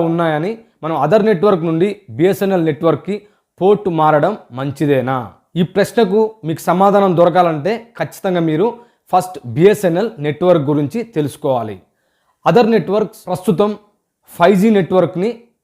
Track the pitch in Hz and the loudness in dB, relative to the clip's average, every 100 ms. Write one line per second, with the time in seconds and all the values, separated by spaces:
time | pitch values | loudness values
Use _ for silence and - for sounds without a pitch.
0 | 165 170 165 151 180 226 _ - 156 156 | 4 0 -2 -2 -4 -8 _ -12 -6 -2
1 | 151 214 214 180 208 185 165 160 202 - | 2 2 2 2 2 0 0 0 -2 -4
2 | - 113 180 185 196 185 160 156 165 143 | -10 -2 0 0 -2 0 -2 0 0 -2
3 | - 208 - _ _ - 185 202 196 160 | -4 -10 -10 _ _ -2 0 2 0 0
4 | 156 151 170 220 - 123 143 135 151 135 | 2 4 2 -4 -12 -10 -8 -4 0 0
5 | 123 131 104 - _ 170 180 196 196 233 | 0 -4 -8 -16 _ -4 -2 0 0 0
6 | 196 208 220 - 156 160 - 180 202 202 | 0 0 -2 -4 -8 -6 -2 2 2 2
7 | 196 165 175 180 175 156 160 226 - - | 2 4 2 4 0 0 -4 -6 -8 -10
8 | 151 - 196 175 160 151 226 226 - _ | -10 -8 -4 -2 0 0 -2 -4 -18 _
9 | - 185 180 - 123 117 190 208 185 165 | -2 -2 -2 -10 -8 2 4 4 0 -2
10 | 226 226 147 147 180 175 139 151 143 233 | -4 -6 -6 -2 2 2 2 -2 -2 -6
11 | 226 160 135 - 147 127 107 92 _ _ | -6 -6 -6 -4 -4 -2 -4 -12 _ _
12 | _ _ _ _ 156 202 220 220 151 208 | _ _ _ _ 2 2 4 0 0 -2
13 | 208 - 185 180 - 170 208 208 _ _ | -4 -8 -10 -6 -2 0 -2 -4 _ _
14 | _ _ _ - 175 196 220 202 170 190 | _ _ _ 0 2 4 4 2 2 2
15 | 165 165 214 226 _ _ | 0 -2 -6 -6 _ _